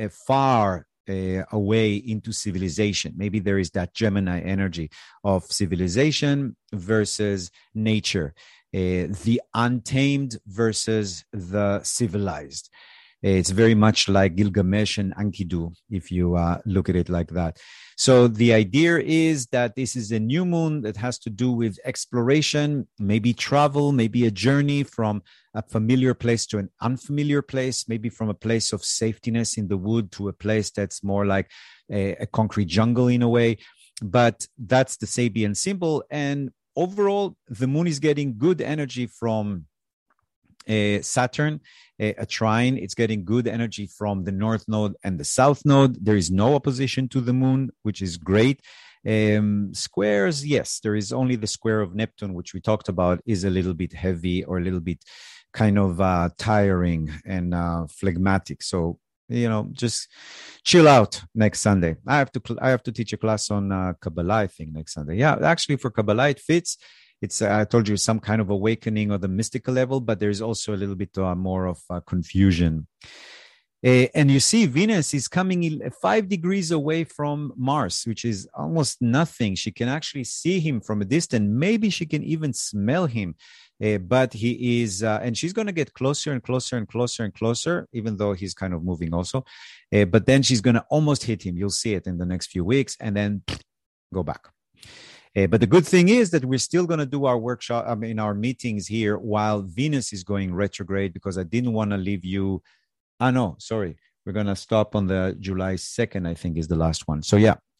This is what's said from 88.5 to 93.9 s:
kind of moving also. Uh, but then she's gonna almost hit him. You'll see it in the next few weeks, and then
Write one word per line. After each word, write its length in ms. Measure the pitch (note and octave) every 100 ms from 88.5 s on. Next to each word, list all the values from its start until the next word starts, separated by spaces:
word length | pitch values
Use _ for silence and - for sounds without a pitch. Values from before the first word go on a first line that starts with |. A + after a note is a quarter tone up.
kind 180 | - F#2+
of 120 | F2
moving 280 | F2 E2+ E2+
also. 320 | E2+ F2 C3+ - - - - _
Uh, 120 | G2+
but 220 | G2+ A2 F#2+
then 160 | C3+
she's 180 | C3 B2
gonna 240 | G#2+ A#2 -
almost 340 | D3+ D3+ C#3
hit 180 | - G#2+
him. 140 | F#2+ F2
You'll 140 | G2+
see 240 | F#2 A#2
it 120 | G2 F#2
in 120 | F2
the 80 | F2+
next 220 | F2+ -
few 160 | F#2+
weeks, 320 | F2 C3+ C3+ -
and 160 | A2 G2+
then 260 | G#2 G2+ - - - _ _